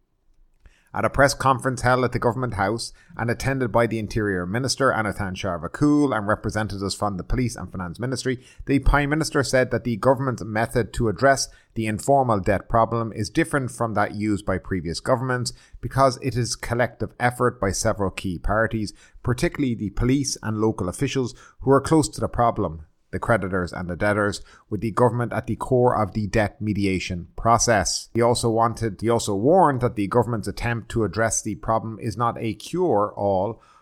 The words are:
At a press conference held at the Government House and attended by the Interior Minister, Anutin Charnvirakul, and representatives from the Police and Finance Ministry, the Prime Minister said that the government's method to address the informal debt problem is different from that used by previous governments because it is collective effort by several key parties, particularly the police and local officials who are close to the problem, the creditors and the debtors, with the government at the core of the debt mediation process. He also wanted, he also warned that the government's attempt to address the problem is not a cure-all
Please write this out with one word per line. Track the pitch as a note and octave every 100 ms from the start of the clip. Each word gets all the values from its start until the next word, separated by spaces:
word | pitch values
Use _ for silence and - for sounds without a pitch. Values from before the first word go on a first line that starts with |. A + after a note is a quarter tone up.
| _ _ _ _ _ _ - _ _
At | F#2+
a | G#2+
press | - C#3
conference | - C3+ B2+ C3 B2
held | B2+ B2+
at | B2
the | A#2+
Government | A#2+ A#2 B2+
House | F#2 G2 A#2 - - _ -
and | A2+
attended | A2+ - C3+ B2
by | A2 A#2
the | A2+
Interior | G#2 A#2 G#2 F#2 F2
Minister, | A2 C3 - C3
Anutin | A2 G#2+ F#2 G2+
Charnvirakul, | F#2 G2+ E2+ D#2+ - D3 D3 C#3+ A2
and | G2+
representatives | G#2 A2+ G#2 G#2+ G2 G2
from | - G#2 F#2
the |
Police | E2+ A2+ B2
and | - F2+
Finance | F#2 F2+ D#2+
Ministry, | B2 B2+ C3 B2+ - _
the | - C3+
Prime | C3+ C#3 C#3+
Minister | D3+ D3+ D3
said | B2+ C3 B2+
that | A#2
the | B2 A2
government's | B2 C3 C3+ A#2
method | G2 G#2+ A2+ B2 G2+
to | - A#2
address | F2+ C3+ C3+ - - _
the | -
informal | A2 G#2+ - C#3 B2+ G#2+
debt | F#2 F#2+ -
problem | A#2 A2 A#2 A2+
is | G2 G#2
different | - E3 D3 B2+
from | - A#2
that | G#2 G#2
used | G#2 G#2+ G2+ -
by | F#2
previous | - F#2+ D#2+ D#2+
governments | - B2+ B2+ B2 A#2+ - - -
because | A#2+ C3+ C3+ -
it | C3+
is | B2 A#2 -
collective | - A#2+ A#2+ - G2+ -
effort | B2 A#2+ B2 -
by | G2
several | - A2 G#2 F#2+
key | - G2 E2
parties, | - G#2 A2 A2+ G#2 - - -
particularly | - B2 E3+ - C3+
the | A2+ G#2
police | - A#2+ C#3 C3 -
and | - G#2+
local | A2 A2 F2+
officials | - C3 C3+ A#2+ - - _
who | C3
are | C3+
close | C3 D#3+ C#3
to | -
the | A2
problem, | - A#2 A2+ F#2+ D#2+ D#2 _ _
the | F2+
creditors | - A2+ F#2 F#2 F2
and | - F2
the | F2
debtors, | G#2 G#2 G#2 F#2+ - - _
with | G#2
the | A2+
government | F#2 A#2+ A#2 A#2
at | G#2 A2+
the |
core | A2+ - B2+ B2 G#2+
of | G#2
the | A2 G#2
debt | A2 G#2 -
mediation | G#2+ G2+ G2 F#2+ - F2+ E2+ -
process. | A#2 A#2 - G#2+ E2+ - -
He | A2+
also | A#2 A#2+ A#2+
wanted, | A2 A#2 A2 A2+ F#2
he | G#2+
also | A#2 G#2
warned | G2 A#2+ F#3 D#3+ C3
that | A#2+
the | F2+ G2
government's | A#2+ A2+ A#2 G2
attempt | F2+ A#2 A#2 -
to | A#2+
address | G#2 F#2 A2+ -
the | A2
problem | G2 - A2 A2 A2
is | A#2 G2+
not | A#2 -
a | A2+
cure-all | G#2 - E3+ F3+ G#2 G#2 - G2+ F#2+ G2+ A2+ _ _